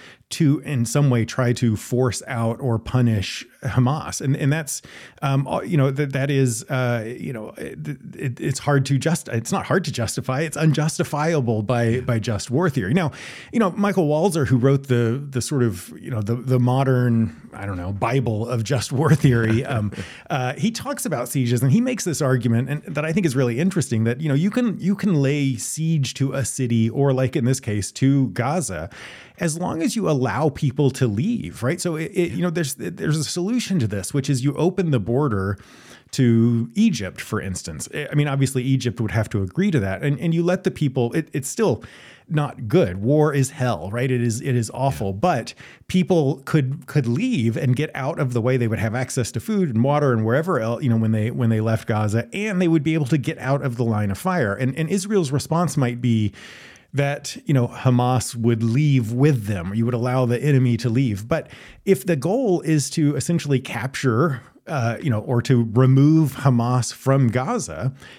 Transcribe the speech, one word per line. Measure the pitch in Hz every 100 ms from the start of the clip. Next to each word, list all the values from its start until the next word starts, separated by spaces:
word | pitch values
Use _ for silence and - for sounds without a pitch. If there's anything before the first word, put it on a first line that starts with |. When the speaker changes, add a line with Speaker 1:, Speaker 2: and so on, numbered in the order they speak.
| - - -
Speaker 1:
to, | - 156 147
in | - 127
some | 117 147 143
way, | 123
try | 110 - 123
to | 120 120
force | 107 - 120 127 - -
out | 123 113 113
or | 131 113
punish | - 127 120 110 92 - - _
Hamas. | - - 120 151 - -
And, | 135 139
and | 143
that's, | 156 139 - - - - -
um, | 143 135 139
uh, | 135
you | - 170
know, | 135
that, | 139 147
that | 135 139
is, | 139 131 113
uh, | - 135 127 120 110 123
you | -
know, | 120 107 -
it, | 78 85 151 143 -
it, | - 143 120
it's | 151 131
hard | - 143 131
to | 139
just-, | 160 170 -
it's | 113 113
not | 190
hard | - 170 175
to |
justify, | 110 110 - - 131
it's | 160 147
unjustifiable | 156 147 156 - - 147 156 160 120 110
by, | 104 123
Speaker 2:
Yeah. | 117 123
Speaker 1:
by | 127 117
just | 104 101 -
war | 120 180
theory. | 139 95
Now, | 156 156 - - - -
you | 233
know, | 202
Michael | - 202 190 156
Walzer, | 151 196 165 131
who | 127
wrote | 131 139 135
the, | 120 117 127 143
the | 131
sort | - 147
of, | 120 92 - -
you | -
know, | 110
the, | 104
the | 123 131 127
modern, | 123 127 135 127 123 117 113 - -
I | -
don't | 101 92
know, | 90
Bible | 101 113 135 117 107 117
of | 123
just | 110 139 -
war | 127 120
theory, | 151 143 120 113 113
Speaker 2:
<laughs> | -
Speaker 1:
um, | 127 104 - 98 - -
uh, | 147 127
he | - 175
talks | 226 262 285 247
about | 131 123
sieges, | 143 120 123
and | 135
he | 180
makes | 247 247
this | - 147
argument, | 139 127 117 117 -
and | 147
that | - - 156
I |
think | 165
is | 170
really | 127 127 117
interesting, | 180 180 131 113
that, | 110 123
you | 156
know, |
you | 139 185
can, | 226 240 180
you | 175
can | 202 208
lay | 160 135 147 139 117
siege | - - 160 160 131
to | - 139
a | 139
city, | 117 - 127 117 113
or | 123 139
like | 131 131
in | 131 120
this | 131
case, | - 104 95
to | - 135 139 127
Gaza, | 90 120 170 151 85 85 - - - - -
as | 170 151
long | 180 -
as | 254
you | 226 180
allow | 147 123 101 156
people | - 147 - 143
to | - 127
leave, | 101 180 247 87 -
right? | 123 170
So, | 180
it, | 156 165
it, | - 175
you | -
know, | 175
there's, | 170 147
there's | - - 170 156 156
a |
solution | 139 - 180 247 - 190
to | 110
this, | 101 92
which | 143 139
is | 135
you | 135 -
open | 160 180 175
the | 135
border | 95 123 147 101 95 101 - - - - _
to | - 127 113 117 117 117
Egypt, | - 226 151 95 -
for | - 107
instance. | 95 90 - 78 -
I | - 147 147
mean, | 147
obviously, | 139 135 135
Egypt | 123 135 117 -
would | 107
have | 113 107
to | 104
agree | 95 - 202
to | 156
that, | 98 95
and, | 143 139
and | 170
you | 165
let | 175 180
the | -
people, | - 147 127 120
it, | 170 151
it's | 151 -
still | - 208 113 - - - - -
not | 151 147 - 113
good. | 160 123 92
War | 107 151 151
is | 143 131
hell, | - 127 98 87
right? | 117 131
It | 127
is, | 120 110
it | 143 123
is | 110
awful, | 120 135 - 98
Speaker 2:
Yeah. | 95
Speaker 1:
but | 185 143 113 - - - -
people | 185 180 175 135 151
could, | - 160 131 143 -
could | 151 120
leave | 120 254 220 113 113
and | 135 127
get | 151
out | - 135 165
of | 135
the | 120
way. | 113 131
They | 117
would | 104
have | 110 117
access | 131 - 117
to | 117
food | - 208 180
and | 113
water | 127 147 143
and | 117 110
wherever | 127 165 151
else, | 110 117
you | 135
know, | 113
when | 113
they, | 110 107
when | 135 117
they | 110
left | 110 113 -
Gaza, | 107 107 110 -
and | - 214 185
they | 180
would | 160
be | 147
able | 160 135
to | 160
get | 131 156
out | 127 139
of | 139 117
the |
line | 117 107 104
of | 98
fire. | 185 180 110
And, | 101 131 135
and | 160
Israel's | 196 196 208 151
response | 139 - 160 175 147
might | 123 120
be | 123 113 104 - - - - - _
that, | 135 143 143 - -
you | -
know, | 139 127
Hamas | - 135 123 123 127 -
would | 120 113 117
leave | 117 120 151 135 107
with | 120 147 131
them, | 101 101 85
or |
you | 107
would | 117
allow | 120 123 131
the | 123 120
enemy | 143 135 127 117
to | 123
leave. | 117 135 101 113
But | 160 - - - -
if | - 190 185
the | 160
goal | 165 226 254 175
is | 147 156 135
to | - 147
essentially | 135 - 170 147 135
capture, | 135 117 127 - 135 113 170 127 - _ -
uh, | 151 117 113
you | 151
know, | 107
or | 107 120
to | - 127 113
remove | 104 131 135 143 160 151 -
Hamas | 143 123 117 127 120
from | - - 135 127
Gaza, | 123 135 240 - 76 120 139 -